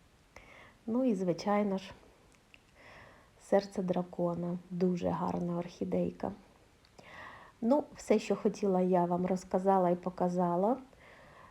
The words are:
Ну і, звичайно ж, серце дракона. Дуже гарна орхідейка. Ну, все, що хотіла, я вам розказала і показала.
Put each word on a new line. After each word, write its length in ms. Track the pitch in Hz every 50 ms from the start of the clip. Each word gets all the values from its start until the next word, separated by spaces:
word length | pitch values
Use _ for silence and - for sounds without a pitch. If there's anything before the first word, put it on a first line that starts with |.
| _ _ _ _ _ _ _ - - - - - - - - _ _
Ну 180 | - 220 247 262
і, 100 | 254 214
звичайно 640 | 185 190 180 165 165 - 208 202 208 208 202 190 190
ж, 140 | - - - - - - - _ - - - _ _ _ - - _ _ _ - - - - - - - - - - - _ -
серце 420 | - - - 196 - - - 220 185
дракона. 760 | 180 180 180 180 180 - - 175 175 170 170 175 175 175 180 - -
Дуже 380 | 180 175 185 180 180 170 180 180
гарна 500 | 170 165 175 185 180 175 180 175 175 170
орхідейка. 760 | 175 175 - - 196 185 180 180 175 - - - - - 196 - - - - - - - - _ - _ _ - - - - - - - - - - - - _
Ну, 240 | - 226 269 302 294 - -
все, 220 | - - - 208 214
що 180 | 208 - 202
хотіла, 440 | 196 - 214 196 - - 202 185 180
я 240 | 180 185 185 175 175
вам 220 | 175 175 175 185
розказала 640 | 185 190 185 - - - 185 185 196 196 190 185 175
і 60 | 175
показала. 800 | 175 175 185 180 - 185 180 175 180 180 175 170 175 190 214 262 269 - - - - - - - - - - - - - -